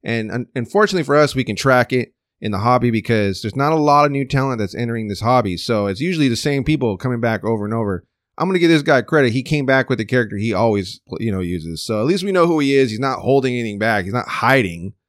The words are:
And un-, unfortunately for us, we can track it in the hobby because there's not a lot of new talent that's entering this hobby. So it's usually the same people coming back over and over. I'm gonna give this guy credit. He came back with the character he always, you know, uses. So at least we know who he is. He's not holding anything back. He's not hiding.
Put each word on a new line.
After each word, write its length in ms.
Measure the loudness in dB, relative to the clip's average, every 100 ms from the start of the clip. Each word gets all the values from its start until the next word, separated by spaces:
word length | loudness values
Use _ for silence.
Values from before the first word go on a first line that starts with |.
And 300 | -4 -4 -4
un-, 140 | -6 -6 -6
unfortunately 480 | -2 2 2 0
for 120 | 2 4
us, 180 | 4
we 100 | 2
can 120 | -4 0
track 360 | 4 4 4
it 220 | -2 -4 _ _ _
in 120 | -6
the 60 | -2
hobby 300 | 2 2 2
because 520 | 0 0 2 2 -2
there's 120 | -6
not 180 | 0 0
a 40 | 2
lot 300 | 4 4 4
of 60 |
new 140 | 0 -2
talent 340 | -2 -2 -2
that's 140 | -4
entering 340 | -4 -4 -4 -6
this 120 | -4
hobby. 380 | 2 2 2 -4
So 300 | -2 0 0
it's 120 | -2
usually 300 | -2 0 0
the 60 | 0
same 280 | -2 -2
people 320 | 0 0 0 -2
coming 240 | -4 -2
back 240 | -2 -2
over 220 | -2 -4 -2
and 80 |
over. 320 | -4 -4 -4 _ _ _ -6
I'm 120 | -2
gonna 100 | 2
give 100 | 4
this 140 | 4
guy 180 | 4 2
credit. 300 | 2 2 2
He 120 | 0
came 200 | -2 -2
back 240 | 2 0 0
with 100 | -4
the 60 |
character 320 | 0 0 -2 -4
he 160 | -2
always, 480 | 0 2 0 -4 -12 _ -6
you 100 | -4
know, 80 | -4
uses. 420 | -4 -6 -6 -10 -4
So 140 | -2
at 60 | 0
least 180 | -2
we 80 | 0
know 160 | 2 2
who 100 | 2
he 160 | 2
is. 160 | 2 2
He's 80 | 0
not 220 | -4 -4
holding 340 | 2 2 2
anything 240 | -4 -6 -2
back. 240 | 0 0
He's 100 | -2
not 140 | -6 -6
hiding. 680 | -2 2 2 0 -6 -12 -14